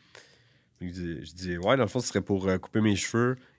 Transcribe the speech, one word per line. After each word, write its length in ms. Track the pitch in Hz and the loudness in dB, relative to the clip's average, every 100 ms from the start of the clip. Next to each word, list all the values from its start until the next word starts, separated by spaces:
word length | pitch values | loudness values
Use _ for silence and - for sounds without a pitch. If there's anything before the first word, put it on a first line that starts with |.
| _ - - _ _ _ _ - | _ -20 -20 _ _ _ _ -14
Je 60 | 90 | -12
dis, 400 | 90 85 76 - | -8 -8 -8 -12
je 60 | |
dis, « 240 | 90 92 87 | -10 -6 -2
Ouais, 180 | 98 135 | 2 4
dans 60 | |
le 60 | 107 | 2
fond, 100 | 127 | 0
ce 60 | - | 0
serait 120 | 101 | 0
pour, 240 | 95 98 95 | 0 0 2
euh, 80 | 95 | 0
couper 220 | - 113 | 0 2
mes 140 | 107 | 2
cheveux. » 420 | 95 - 117 120 127 - | 2 0 2 2 0 -10